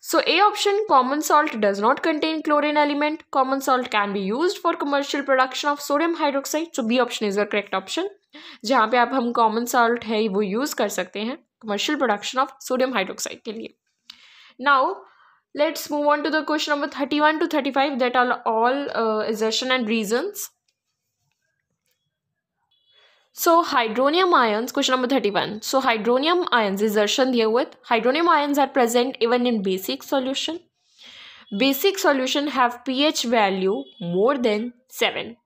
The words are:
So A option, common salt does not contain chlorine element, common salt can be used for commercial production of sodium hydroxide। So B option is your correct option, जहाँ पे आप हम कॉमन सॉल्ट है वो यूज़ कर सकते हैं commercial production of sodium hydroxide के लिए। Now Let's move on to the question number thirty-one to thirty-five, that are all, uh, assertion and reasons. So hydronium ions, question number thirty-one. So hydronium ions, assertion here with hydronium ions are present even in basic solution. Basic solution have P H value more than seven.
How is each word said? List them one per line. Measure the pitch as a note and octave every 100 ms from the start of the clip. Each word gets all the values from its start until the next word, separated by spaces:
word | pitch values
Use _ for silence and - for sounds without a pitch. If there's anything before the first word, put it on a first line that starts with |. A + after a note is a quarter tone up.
So | - E4 -
A | D#4+
option, | G#4 G#4 G#4 G4+ G#4
common | D4 B3+ D4 D4+
salt | D#4+ D4+ A3+
does | G#3 G3
not | G#3+ C4+
contain | E4+ D#4 D#4+ D#4+
chlorine | D#4 D4 D4 D4+
element, | D4 C#4+ D4 D#4 - C#4
common | C4 C#4 C4+
salt | B3+ B3
can | A3 G3+
be | G3+
used | F#3+ A3+ F4 G4+
for | E4+ E4+
commercial | D4 C#4 C#4 D4 C#4
production | C4 C4 C4 D4
of | C#4+ -
sodium | D4 E4 E4
hydroxide। | D4+ C#4 C#4 D4+ E4 -
So | A3+
B | B3 A#3+
option | - G#3+
is | G3
your | G#3
correct | G#3+ G3+ F#3+
option, | F#3+ - F#4+ - _ D4 - C4+
जहाँ | G#3+ B3+ A3
पे | B3
आप | A#3+
हम | C4+ A#3+
कॉमन | A#3+ A3+ G#3+ A#3+
सॉल्ट | C4 A#3 A#3
है | G#3+ A3 A3
वो | F#3+
यूज़ | G#3+ G3+ D4 -
कर | G#3+ G3+
सकते | F3+ G3+
हैं | A3 C4+ _ _
commercial | A3 G3+ - D4
production | B3 G#3 - B3+
of | C#4 - -
sodium | B3+ C4 A#3+
hydroxide | F#3+ - - -
के | -
लिए। | A3 - _ _ _ _ - - - - _ C4
Now | C#4 D4 G4 - _ _ _ _ -
Let's | D4+ D4 -
move | D4 D4
on | D4
to | D4
the | D#4
question | D4+ D4+ D4+
number | D4 C#4+
thirty-one | B3+ C#4 D4 D4+ D#4
to | E4+
thirty-five, | D4+ C#4 C#4 C#4 C4+
that | B3+ B3+
are | B3 A#3+
all, | - A3 A#3 C#4 C#4+
uh, | - A3 G#3+
assertion | G#3+ A3 A3 A3+ B3+
and | B3+ A3
reasons. | A3+ G3+ A#3 F#4 G#4 - _ _ _ _ _ _ _ _ _ _ _ _ _ _ _ _ _ _ _ _ _ _ _ _ _ _ _ _
So | - - E4
hydronium | E4+ C#4 A3+ G#3+ C4+ E4 F#4
ions, | E4+ A#3+ G#3+ B3
question | - C4
number | C4 A#3+
thirty-one. | C4 G#3 G3 C#3+ G#3+
So | - C4+
hydronium | B3+ A3+ G#3+ B3 D4 F4+ F4
ions, | A#3+ G#3 G3
assertion | A3 G#3 G#3 - C4
here | B3 A3
with | A3+ D#4 - -
hydronium | A#3 A#3 C#4 E4+
ions | D#4+ C#4+ C#4+
are | C4
present | - A#3+ A#3+ B3+ -
even | A#3 B3 B3
in | A3+
basic | G3 F#3 F#3 C4+
solution. | - C#4+ B3+ C4+ - E4+ _ _ _ _ - - - - - G3+
Basic | C4 C4+ G4 F#4+
solution | F4 C#4 C4 D4 D4
have | C4 B3 A#3+
P | - B3+ D4
H | D4+
value | B3 A#3 G3+ F#3+ F#3+ A3+ C#4 _
more | F3 F3 A3 C#4+
than | A#3+ G#3+ A#3+ - _
seven. | - G#3+ D#3+ G#3 A#3